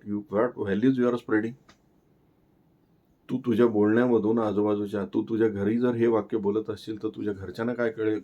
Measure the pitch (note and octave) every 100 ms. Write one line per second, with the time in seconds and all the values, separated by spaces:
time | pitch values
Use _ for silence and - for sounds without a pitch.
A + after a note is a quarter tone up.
0 | G#2+ G#2 G#2 G2 B2 A#2+ G2+ G2 B2+ C3
1 | B2 A#2+ - G#2+ A2 B2+ _ _ _ _
2 | _ _ _ _ _ _ _ _ _ _
3 | _ _ - B2 B2 G#2+ A#2+ G#2 G#2 A2+
4 | B2 A2+ G#2 A#2 G#2+ G2 G#2 G#2 G#2 G2+
5 | F#2+ A2+ G#2+ A2+ A2+ G2+ G2+ A#2 B2 A#2
6 | A#2 A2 G2+ A2+ G2 G#2 A2 G#2 - G#2+
7 | A2 A2+ G#2 G2 F#2 A2 A#2 A#2+ A#2 A2
8 | A2 G#2+